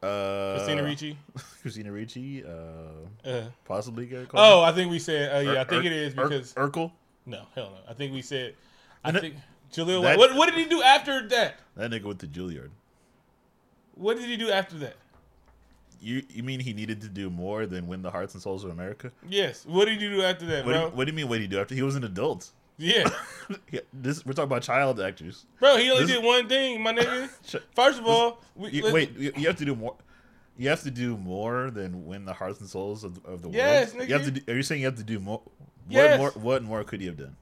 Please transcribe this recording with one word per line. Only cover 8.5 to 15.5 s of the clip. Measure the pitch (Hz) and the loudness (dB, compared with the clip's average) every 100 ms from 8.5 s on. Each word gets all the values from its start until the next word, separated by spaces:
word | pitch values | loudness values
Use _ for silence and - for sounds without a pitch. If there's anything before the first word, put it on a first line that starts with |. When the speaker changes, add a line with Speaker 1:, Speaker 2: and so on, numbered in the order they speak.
| - _ _ _ - | -12 _ _ _ -10
Speaker 2:
I | - | -2
Speaker 1:
No, | 170 | -2
Speaker 2:
think | 165 151 - _ _ | -2 -12 -20 _ _
Jaleel | - 165 185 | -6 -2 2
Speaker 1:
that | 165 160 | 4 10
Speaker 2:
White. | |
What, | 254 262 | 10 10
what | 330 | 4
did | 330 | 4
he | 320 | 0
do | 330 | 4
after | 254 285 294 269 214 | 8 8 6 -4 0
that? | 240 185 - - - | 0 0 -2 -20 -8
Speaker 1:
That | 117 | -6
nigga | 113 | -6
went | 101 98 | -6 -10
to | 78 | -10
Juilliard. | 76 92 76 65 104 _ _ _ _ _ _ _ _ _ _ _ | -10 -8 -10 -14 -20 _ _ _ _ _ _ _ _ _ _ _
Speaker 2:
What | - 190 240 | -6 -4 -4
did | 240 | -4
he | 240 | -4
do | 226 | 0
after | 196 185 165 | 0 -2 -8
that? | 135 - _ _ _ _ _ | -12 -12 _ _ _ _ _